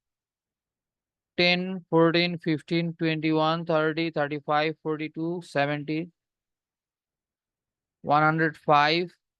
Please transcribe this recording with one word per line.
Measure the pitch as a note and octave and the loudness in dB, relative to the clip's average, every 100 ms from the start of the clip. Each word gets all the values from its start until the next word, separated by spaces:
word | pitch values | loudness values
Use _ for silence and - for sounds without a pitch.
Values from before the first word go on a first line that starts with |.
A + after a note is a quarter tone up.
| _ _ _ _ _ _ _ _ _ _ _ _ _ - | _ _ _ _ _ _ _ _ _ _ _ _ _ 0
টেন, | F3 F3+ F#3 F#3+ | 2 2 -2 -8
ফোরটিন, | - E3 E3 E3 F3 E3+ | 0 2 4 4 0 -2
ফিফটিন, | E3+ D3+ - E3+ E3+ | -4 -4 -2 -2 -2
টোয়েন্টি | D#3+ E3 D#3+ D#3 | -2 -2 0 0
ওয়ান, | D#3 D#3 E3 | 0 0 -2
থার্টি, | E3+ D#3 D#3 D#3 E3 | -2 0 0 -2 -4
থার্টি | D#3 C#3+ D3 | -2 -4 -4
ফাইভ, | D3 D3+ D#3 D#3 | -2 0 -2 -4
ফোরটি | D#3 D3+ D3+ | -6 -6 -8
টু, | D#3+ E3 F3+ F3 | -8 -8 -8 -6
সেভেন্টি, | C#3+ C#3+ D3 D3 D#3 E3+ _ _ _ _ _ _ _ _ _ _ _ _ _ _ _ _ _ _ _ | -2 -2 -2 -6 -6 -8 _ _ _ _ _ _ _ _ _ _ _ _ _ _ _ _ _ _ _
ওয়ান | D#3+ C#3+ | 0 2
হান্ড্রেড | D#3 D#3+ D#3+ - | 2 2 0 -2
ফাইভ, | - D3 D3 E3 F3+ _ _ | 2 4 4 2 -2 _ _